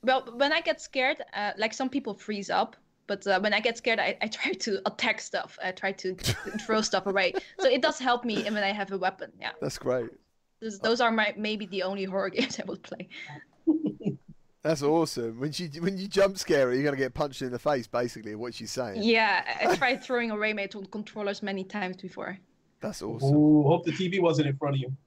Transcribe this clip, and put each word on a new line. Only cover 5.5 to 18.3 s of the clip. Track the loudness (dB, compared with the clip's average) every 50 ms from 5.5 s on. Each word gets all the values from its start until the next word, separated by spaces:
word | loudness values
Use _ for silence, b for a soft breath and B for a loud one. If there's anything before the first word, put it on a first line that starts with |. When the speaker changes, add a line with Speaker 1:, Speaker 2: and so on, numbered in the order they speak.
| -10 -8
Speaker 1:
I | -6 -6
try | -6 -4 -4 -6
to | -6 -4 -6 -6 -6
Speaker 2:
<laughs> | -4 -4 -4 -4 -4 -6 -8 -8 -8 -2
Speaker 1:
throw | 0 0 0
stuff | 2 2 0 0 0
away. | 2 2 2 2 2 0 -2 B B B 0
So | 2 4
it | 4 4
does | 2 0 0 0
help | 0 0 0 2 0
me | -2 -2 -2 -2
when | -2 -2 0 0
I | 0
have | 0 -2 -4 -4
a | -4 -2
weapon. | -2 -2 -2 -2 -14 -14 -14 -10
Yeah. | -10 -10 -8 -4
Speaker 2:
That's | -6 -6 -6 -4
great. | -2 0 0 0 -2 -4 -10 -16 _ _ _ _ _ _ _ _
Speaker 1:
Those, | -10 -10 -10 -2
those | 0 0 2 4
are | 4 2
my, | 4 4 2 0 0
maybe | -2 -4 -4 -4 -4 -6
the | -6 -4 -2
only | -2 -2 -2 -4 -4
horror | -4 -2 -2 -2 -2
<laughs> | 0 -2
games | -2 -2 -4 -8
I | -8
will | -8 -8 -10
play. | -10 -14 -14 -14 -14 B B B B B -14 -16 B B _ _ _ 0 0 2 0 -4 -4 -4 -6 -6 -6 -6 _ -20 -20 -20 _ _ _ _ _ -2
Speaker 2:
That's | 0 2
awesome. | 4 4 4 4 2 2 -2 -4 -4 -4 -4 -4
When | -6 -4
she, | -4 -6 -8 -8 -6 -2
when | -2 -2 -2
you | -2 -6 0
jump | 4 4 4 4 4
scare | -2 0 2 4 6 6 6
her, | 4
you're | 4 4
gonna | 2 2 2
get | 0 -2 0
punched | -2 -2 -2 -2 -6
in | -6 -4
the | -4 -2
face, | 0 0 0 0 -2
basically, | -2 0 0 0 0 -4 -8 -10 -10